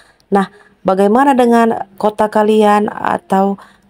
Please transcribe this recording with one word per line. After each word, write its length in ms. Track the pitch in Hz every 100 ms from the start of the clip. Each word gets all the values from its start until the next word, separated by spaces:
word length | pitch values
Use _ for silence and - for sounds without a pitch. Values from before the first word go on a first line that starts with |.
| _ _ -
Nah, 160 | 196 190 - _ _
bagaimana 560 | 185 190 202 240 285 247
dengan 480 | 240 233 226 - - -
kota 320 | 208 208 214
kalian 560 | 214 214 214 208 208 208
atau 720 | - - - - 190 196 196 - _